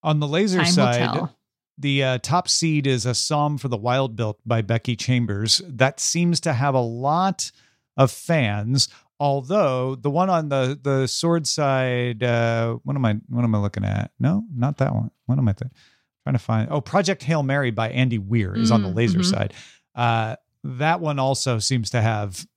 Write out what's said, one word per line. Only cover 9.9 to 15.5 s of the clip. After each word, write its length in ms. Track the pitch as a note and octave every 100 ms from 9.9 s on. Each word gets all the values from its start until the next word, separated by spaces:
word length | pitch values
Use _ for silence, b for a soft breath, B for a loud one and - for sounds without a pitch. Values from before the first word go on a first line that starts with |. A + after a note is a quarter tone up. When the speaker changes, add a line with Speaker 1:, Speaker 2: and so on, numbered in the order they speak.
Speaker 1:
the 160 | C3 C#3+
one 180 | D3 F#3+
on 200 | F3 D#3
the, 300 | C#3 B2+ C#3
the 240 | C3+ C3+ C3
sword 380 | - E3+ E3+ D3
side, 760 | - C#3+ C3 C3 B2 B2 A2+
uh, 540 | B2 A#2 A#2 A#2 A#2 A#2
what 120 | C3+ C#3
am 100 | A#2+
I, 120 | G#2+ -
what 140 | A#2+
am 100 | A#2+
I 60 | G#2+
looking 260 | G2+ - G2
at? 240 | G2+ G#2 _
No, 240 | B2+ F#3+ A3+ C3
not 220 | C3 D3
that 160 | C3+ -
one. 160 | A2+ _ -
What 100 | C3+
am 100 |
I 60 | A#2+